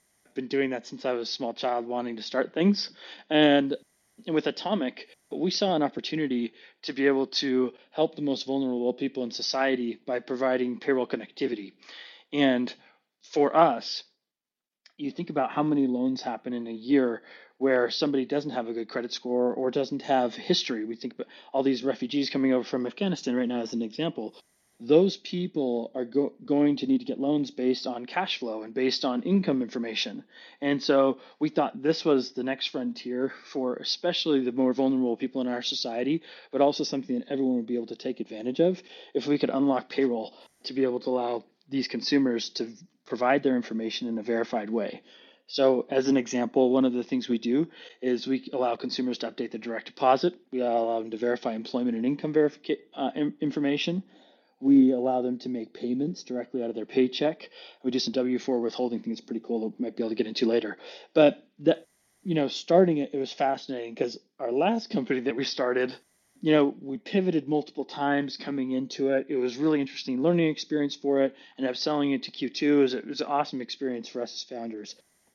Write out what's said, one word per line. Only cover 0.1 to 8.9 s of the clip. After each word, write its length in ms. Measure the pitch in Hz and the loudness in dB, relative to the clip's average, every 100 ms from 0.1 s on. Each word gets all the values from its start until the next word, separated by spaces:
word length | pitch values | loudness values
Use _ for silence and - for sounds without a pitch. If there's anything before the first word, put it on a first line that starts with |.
| _ _ | _ _
been 120 | - 123 | -10 -2
doing 240 | 139 135 | 0 0
that 160 | 123 - | -2 -10
since 180 | 127 | -8
I 80 | 131 | -4
was 160 | 123 113 | -2 -4
a 40 | |
small 220 | - 120 | -6 -6
child 340 | 117 127 120 120 | -4 -2 -2 -2
wanting 280 | 123 120 113 | -4 -4 -6
to 60 | |
start 320 | - 127 - | -4 -2 -2
things. 360 | 160 190 202 - - - - - | 2 4 2 -2 -10 -20 -14 2
And, 480 | 156 151 143 139 139 _ _ _ _ - | 6 8 6 4 -4 _ _ _ _ -2
and 80 | |
with 120 | 156 147 | 0 0
Atomic, 600 | - 175 202 127 - - - - | -2 -2 -2 -2 -6 -18 -20 -10
we 180 | 147 175 | -4 -2
saw 240 | - 196 | 0 2
an 80 | 160 | 2
opportunity 720 | 143 - - 160 147 123 117 - - _ | 0 -2 -6 -2 0 0 -2 -8 -20 _
to 100 | - | -8
be 160 | 135 139 | 2 4
able 180 | 135 131 | 4 0
to 460 | - 139 127 123 - _ | -2 0 2 0 -4 _
help 240 | - 160 | -2 -2
the 80 | 160 | 0
most 240 | 147 127 131 | -4 -2 -2
vulnerable 480 | 135 131 123 120 | -2 0 0 -2